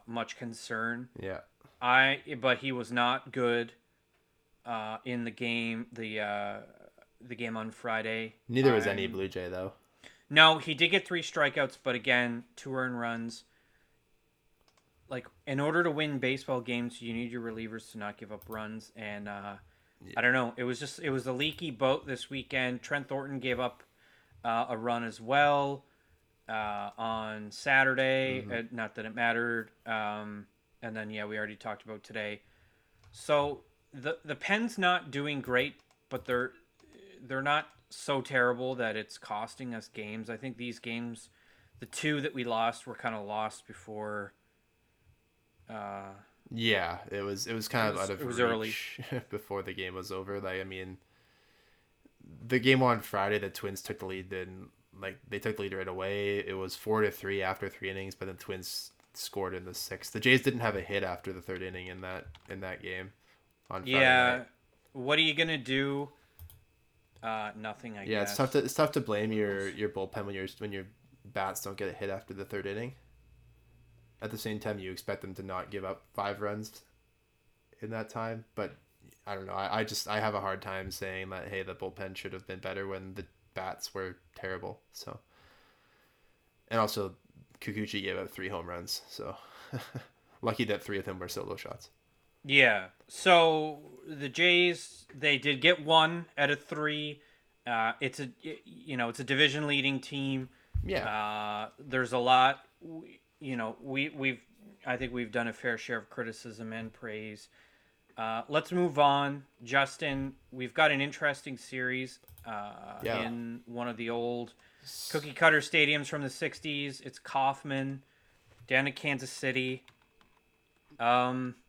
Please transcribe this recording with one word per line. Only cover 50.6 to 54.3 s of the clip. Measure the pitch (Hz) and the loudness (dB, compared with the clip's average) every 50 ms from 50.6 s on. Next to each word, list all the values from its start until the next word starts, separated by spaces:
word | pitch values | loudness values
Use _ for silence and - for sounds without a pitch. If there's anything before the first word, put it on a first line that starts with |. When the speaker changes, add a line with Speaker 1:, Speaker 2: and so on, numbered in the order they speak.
Speaker 2:
I | 95 | -4
mean, | 95 95 95 92 92 92 95 _ _ _ _ _ _ _ _ _ _ _ _ _ _ _ _ _ _ _ _ _ _ _ _ - - 80 - - | -6 -8 -8 -8 -10 -12 -14 _ _ _ _ _ _ _ _ _ _ _ _ _ _ _ _ _ _ _ _ _ _ _ _ -20 -20 -18 -14 -4
the | 113 127 127 | 0 2 4
game | 113 131 135 131 131 | 6 6 6 8 8
on | 123 120 110 | 6 6 4
Friday, | - - - 101 98 101 107 104 | 2 -2 0 2 2 2 2 2
the | 101 95 | 0 -2
Twins | - - - 101 98 95 | -6 -6 -6 -6 -6 -6
took | - - 107 - | -8 -8 -8 -8
the | 98 | -6
lead, | 95 95 95 92 | -8 -8 -8 -8
then, | 92 | -8